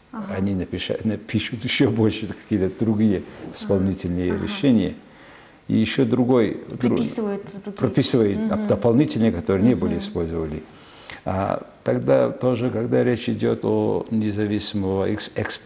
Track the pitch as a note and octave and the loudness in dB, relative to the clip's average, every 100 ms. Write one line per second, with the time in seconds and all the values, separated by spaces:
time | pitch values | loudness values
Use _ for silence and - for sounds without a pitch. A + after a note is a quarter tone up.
0 | _ A3 G2 G2 G2 F#2+ E2+ E2+ - - | _ -12 -8 -2 -2 -2 -4 -6 -4 -4
1 | A2 G#2 - A2 - A2+ B2+ - C3+ A2+ | -2 -4 -2 -4 -2 -6 -4 2 2 4
2 | A2 G#2 G2+ F#2+ - G#2+ F#2 - A2 G#2 | 2 0 -6 -10 -2 0 0 0 0 4
3 | A2 F#2 - - - - - G2+ F#2+ F#2+ | 4 2 -2 -14 -14 -8 0 2 2 0
4 | F2+ F2 F2+ F2+ F#2+ - D3 A2+ F2 D2+ | -2 -2 0 -2 -4 0 4 4 2 -4
5 | - - - - - - - G#2+ A2 - | -14 -20 -20 -20 -20 -16 0 2 2 2
6 | B2+ B2 A#2+ B2+ G#2+ - - - - - | 2 2 4 4 4 0 -8 -2 0 2
7 | - - G#3+ G3 - G3 G#3 G3 B2 - | 0 -2 -4 -4 -8 -14 -12 -4 -2 0
8 | C3 C3 G#2+ - D#3 G#2 G#2+ G#2+ A#2+ A#2 | 2 4 2 2 -2 -2 0 2 4 4
9 | D3+ - A2+ F2 - F#2+ A2 A2 E2+ E2 | 2 2 0 0 0 2 4 4 0 -2
10 | - F2+ E2 E2 D#2+ D2+ - - - - | -4 -4 -4 -4 -6 -8 -12 -18 -20 -20
11 | - - - F#2+ G2 - - - - B2 | -18 -10 -4 -2 -2 -2 -6 -6 -2 0
12 | B2 C3+ B2 - B2+ A#2+ B2 - A#2+ B2+ | 4 4 4 0 0 0 0 -2 0 2
13 | B2 A#2 - A2 A2+ A2+ A2 G#2+ G#2+ G2+ | 2 0 -2 0 0 0 0 2 2 0
14 | - A2+ G#2+ G2+ G#2+ G#2 - G#2 F#2+ F#2+ | -2 -2 0 -2 -2 -2 -2 -2 -2 0
15 | F#2+ G#2 - - A2 - | 0 -2 -4 -6 -6 -6